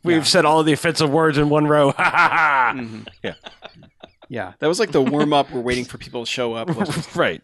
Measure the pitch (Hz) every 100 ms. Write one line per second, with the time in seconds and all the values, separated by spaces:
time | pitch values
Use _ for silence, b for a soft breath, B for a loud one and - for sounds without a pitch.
0 | 170 160 139 185 151 160 156 143 170 151
1 | 156 151 160 147 147 151 151 151 139 143
2 | 175 165 165 160 156 135 120 131 113 110
3 | - - 98 - - - - - - _
4 | - _ - 113 92 - 156 165 208 147
5 | 131 147 151 147 139 127 120 123 120 117
6 | - 123 113 - 120 113 113 151 180 160
7 | - 175 123 82